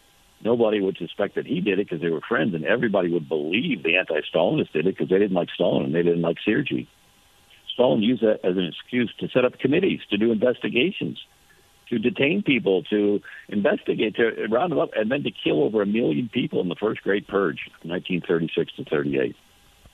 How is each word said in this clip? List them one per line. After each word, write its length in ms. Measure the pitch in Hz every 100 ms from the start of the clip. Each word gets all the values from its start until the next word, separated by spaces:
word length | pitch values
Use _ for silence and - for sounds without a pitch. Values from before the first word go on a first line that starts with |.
| _ _ _ _
Nobody 360 | 107 120 110 107
would 180 | 95 92
suspect 380 | 85 - 98 -
that 100 | 67
he 140 | 160
did 160 | 135 95
it 100 | 98
'cause 120 | 82
they 100 | 85
were 100 | 78
friends, 340 | - 120 120
and 100 | 82
everybody 440 | 76 113 117 98 87
would 200 | 85 71
believe 540 | 80 73 104 175 110
the 140 | 82 87
anti-Stalinists 760 | 90 78 - 82 90 151 95
did 140 | 78 82
it 120 | 78
'cause 100 | 76
they 120 | 92
didn't 160 | 104 92
like 120 | 82
Stalin 300 | - 87 -
and 100 | 69
they 80 | 80
didn't 180 | 85 85
like 180 | 82 82
Sergei. 420 | - 117 139 64 64 _ _ _ _ _ _ - -
Stalin 300 | - 123 139
used 200 | 107 127
that 180 | 110 107
as 120 | 95 92
an 80 | 87
excuse 440 | - - 127 110 -
to 100 | 180
set 180 | 131 123
up 120 | -
committees, 420 | 131 151 185 - -
to 80 | 101
do 140 | 113
investigations, 920 | 110 123 117 127 110 123 - - 113 - _ _ _ _ _ -
to 100 | 120
detain 440 | 120 95 139 196
people, 400 | 202 127 92 92
to 380 | - 104 104 101 - - -
investigate, 680 | 104 104 - - 175 113 -
to 300 | 117 - 113
round 240 | 117 180
them 60 | 143
up, 120 | 160
and 160 | - 107
then 120 | 139
to 80 | 131
kill 320 | - 165 156
over 180 | 139 107
a 60 | 101
million 420 | 107 139 147 120
people 320 | 120 156 -
in 80 | 92
the 60 |
first 280 | 80 107 107
Great 240 | - 101 -
Purge, 420 | 101 92 65 - -
nineteen 360 | 82 87 - 90
thirty-six 520 | - 85 82 - 80
to 100 | -
thirty-eight. 520 | - 76 71 67 64 - _ _ _ _ -